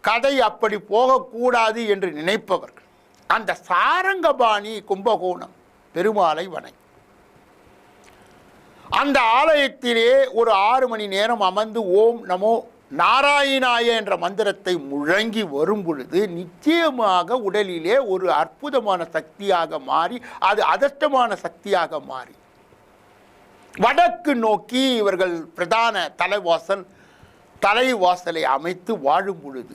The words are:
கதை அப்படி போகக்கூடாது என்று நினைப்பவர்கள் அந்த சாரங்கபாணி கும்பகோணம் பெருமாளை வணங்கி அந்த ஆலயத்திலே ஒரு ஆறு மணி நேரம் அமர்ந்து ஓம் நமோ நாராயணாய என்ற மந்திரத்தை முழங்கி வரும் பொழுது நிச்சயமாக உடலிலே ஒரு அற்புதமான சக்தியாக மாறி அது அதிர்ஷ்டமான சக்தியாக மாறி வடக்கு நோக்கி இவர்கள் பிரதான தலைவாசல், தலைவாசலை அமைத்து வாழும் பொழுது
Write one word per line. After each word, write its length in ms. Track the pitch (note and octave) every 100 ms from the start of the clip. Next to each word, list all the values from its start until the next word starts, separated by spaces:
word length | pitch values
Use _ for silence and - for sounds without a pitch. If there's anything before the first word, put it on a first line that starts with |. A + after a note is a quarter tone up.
| -
கதை 260 | A#3 C4+ C#4 A3
அப்படி 320 | - A3 G3+ -
போகக்கூடாது 920 | G#3 B3+ C4 - A3+ B3 A#3+ A3+ A3 A3+
என்று 160 | G3 F3+ D3
நினைப்பவர்கள் 680 | D#3+ G#3+ A3 F3+ - - _ _ _ _ _
அந்த 280 | G#3+ F#3+ E3+ -
சாரங்கபாணி 1040 | F3+ A#3 F4 F#4+ F#4+ D#4+ C4 A#3 G#3 G#3 A3 G3
கும்பகோணம் 640 | F#3+ G#3+ G3 F#3 F3 - _ _ _ _
பெருமாளை 520 | E3 G3 G#3 E3+ D#3 F#3+
வணங்கி 340 | D3+ - _ _ _ _ _ _ _ _ _ _ _ _ _ - _ - - - - - - - G3+
அந்த 180 | C#4 C#4 A3+ A#3+
ஆலயத்திலே 720 | D#4+ D4+ C4+ - B3 A#3 A#3 C4+ C4+ A3
ஒரு 120 | A#3 G3 G#3
ஆறு 140 | C4 B3+
மணி 200 | A3+ G#3 F#3+
நேரம் 320 | A3 A#3 F#3+
அமர்ந்து 300 | F#3+ A3 G#3+ G3 F#3+
ஓம் 180 | A3+ A#3 F#3
நமோ 220 | F3+ G#3+ A3+ - _ _ C#3
நாராயணாய 920 | F3 B3+ C#4+ C#4+ C#4 C4+ B3+ A#3+ A#3 A3+
என்ற 160 | G3+ F3+
மந்திரத்தை 500 | F3 G3 G3+ F#3+ F#3 F3 C#3
முழங்கி 540 | C#3 D3 F#3+ A3+ G#3+ F#3+
வரும் 320 | C#3 D#3+ G#3+
பொழுது 340 | E3+ D3 B2 F3 G#3 E3+
நிச்சயமாக 1000 | F3+ - D4 E4+ E4 B3+ G#3+ F3+ E3+ B3+ G3+
உடலிலே 480 | G3+ G3 E3+ D#3+ B3+ A#3+
ஒரு 140 | F#3 F3+ D3
அற்புதமான 600 | E3 - D4 C4 G#3+ F3+ E3
சக்தியாக 640 | D#3+ D#3 - G3 F3+ D#3+ D#3+ C3+
மாறி 260 | D3 F3 A#3+ - - F#3+
அது 120 | G#3 D3+
அதிர்ஷ்டமான 680 | F#3+ C#4 C#4 D4+ C4+ A#3+ G3
சக்தியாக 560 | E3+ - G3+ F#3 D#3 D#3 C3+
மாறி 240 | C3 A#2+ - _ _ _ _ _ _ _ _ _ _ _ _ -
வடக்கு 600 | - A#3 C#4 F4 F4 D4 B3
நோக்கி 400 | A3+ G#3 - B3 C4+ A#3+
இவர்கள் 360 | G3+ F3+ F#3 E3+ D3+
பிரதான 480 | - F3 A3 A#3 G3+ D#3 -
தலைவாசல், 680 | F3+ G3+ F3 E3 - G3 F3+ - - _ - _ _ -
தலைவாசலை 800 | G3 A3 C4 A#3 F3+ F3+ E3+ E3 C#3+ C3+
அமைத்து 380 | E3 F3+ - G#3 C3+
வாழும் 340 | E3 G3 F3
பொழுது 300 | C#3+ C3 A#2